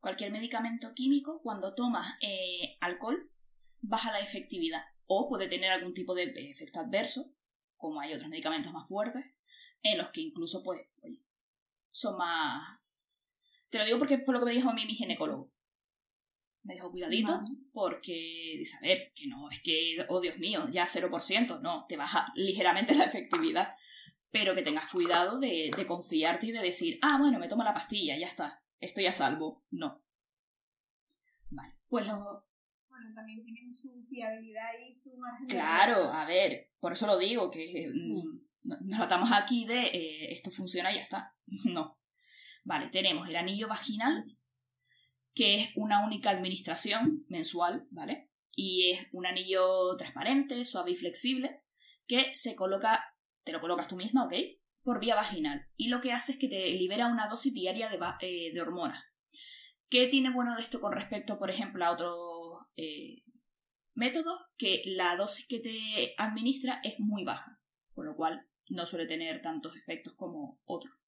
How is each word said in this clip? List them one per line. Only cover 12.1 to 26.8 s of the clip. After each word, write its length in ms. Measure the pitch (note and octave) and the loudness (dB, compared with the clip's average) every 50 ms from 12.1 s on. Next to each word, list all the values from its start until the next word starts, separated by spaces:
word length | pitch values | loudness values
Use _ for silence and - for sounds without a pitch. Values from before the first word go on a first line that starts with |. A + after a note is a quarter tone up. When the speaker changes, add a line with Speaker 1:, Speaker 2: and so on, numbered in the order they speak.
| G3 F#3 | -2 -2
Speaker 1:
más. 600 | F3 E3+ E3+ E3 D#3 C#3+ B2 C#3 D#3 - - _ _ _ _ _ _ _ _ _ _ _ _ _ _ _ _ _ _ _ | 0 0 2 2 2 0 0 -4 -8 -10 -16 _ _ _ _ _ _ _ _ _ _ _ _ _ _ _ _ _ _ _
Te 80 | - A3+ | 0 0
lo 60 | G#3+ | 4
digo 140 | G#3+ A#3 B3 | 4 4 4
porque 200 | D4 C#4 C#4 B3+ | 6 6 4 4
fue 160 | - - B3+ | 4 2 2
lo 60 | B3 | 4
que 60 | A#3+ | 4
me 60 | A#3+ A#3 | 4 4
dijo 180 | B3 B3+ B3 | 4 4 4
a 40 | A3+ | 2
mí 100 | A3 G#3+ | 2 0
mi 100 | G#3+ A3 | -4 -2
ginecólogo. 580 | - A3 F#3 - - - D3+ - - - - _ _ _ _ _ _ _ _ _ _ _ _ _ _ _ _ _ _ _ _ _ _ _ | -2 -2 -2 -2 -2 -2 -2 -2 -4 -6 -12 _ _ _ _ _ _ _ _ _ _ _ _ _ _ _ _ _ _ _ _ _ _ _
Me 100 | G3+ F#3 | -14 -12
dijo, 160 | F3+ F#3 F3+ | -10 -10 -10
"Cuidadito", 420 | F3+ F3+ F3+ E3 - A3+ A3 G#3 E4 - | -8 -6 -4 0 2 2 4 4 2 0
Speaker 2:
Vale. 100 | G#3 A3 C4+ - - _ _ | 0 -6 -8 -10 -12 _ _
Speaker 1:
porque 400 | A3+ G3+ F3 E3+ - - - F3 E3 E3 E3 E3 E3 E3 E3 D#3+ D3+ | 0 0 0 0 -4 -6 -6 -6 -6 -6 -8 -10 -10 -10 -8 -8 -6
dice, 180 | D#3 - - - | -6 -8 -8 -6
"A 20 | |
ver, 320 | - D#3+ F#3 F#3 - - _ | 2 4 4 4 2 -10 _
que 120 | - D3+ C#3 | -10 -10 -10
no, 200 | B2 C3 C#3+ D3 | -8 -8 -12 -12
es 100 | - - - | -14 -8 -2
que, 420 | D#3+ D#3+ D#3+ E3 E3 E3 E3 F3 - | 0 2 2 2 0 -2 -2 -2 0
oh 120 | - F3+ | 0 0
Dios 180 | F3 F3 D#3+ - | 0 0 -4 -2
mío, 300 | D#3+ F3+ A3 F3 F3 D#3 E3+ | -4 -2 -2 -2 -2 -2 0
ya 140 | F3+ F3 | 0 0
cero 220 | F3 - F3 F3 F3+ | 2 0 0 0 0
por 120 | - E3+ - | -2 -2 -2
ciento, 380 | - F#3+ G#3+ A#3+ A#3+ - D3 | 0 2 2 2 2 0 -4
no, 260 | C3 E3+ E3+ D#3 - - | -4 -4 -4 -4 -6 -8
te 80 | F3 | -6
baja 360 | D3+ C#3+ D#3 - F3 D3 - - | -4 -4 0 0 0 0 0 -2
ligeramente 600 | - F#3 G3 F#3 G3 F#3 F3+ F3 F#3 G#3+ A#3+ C#4+ | -2 0 0 2 4 4 4 6 4 6 6 8
la 100 | C#4+ - | 8 8
efectividad, 680 | - - G#3 - - - E3+ D#3+ E3 - E3+ G3 - - - _ - - - - - _ _ _ _ | 6 4 -4 -2 0 2 2 2 2 2 2 2 0 -2 -14 _ -20 -20 -20 -20 -20 _ _ _ _
pero 240 | _ A3 G#3 F#3+ F#3 | _ 2 4 4 4
que 60 | F#3+ - | 2 2
tengas 240 | D3+ D3 D#4 - - | 0 0 0 -2 -2
cuidado 480 | - F#3 F3 E3+ F3 F3 F3 F#3 A3+ C4 | 0 2 4 6 6 6 6 4 2 0
de, 320 | C4+ B3 F#3 E3 D#3 D3+ - | 0 2 2 2 0 0 0
de 100 | - G3 | -2 -2
confiarte 600 | - F3 F3 F3 - F3 D#3 D#3 D#3+ F3 F#3 - | -2 -2 -4 -4 0 2 4 4 4 2 2 0
y 60 | A3+ A3+ | -2 -2
de 80 | A#3 G#3 | 0 0
decir, 360 | F3+ F3 - | 0 0 0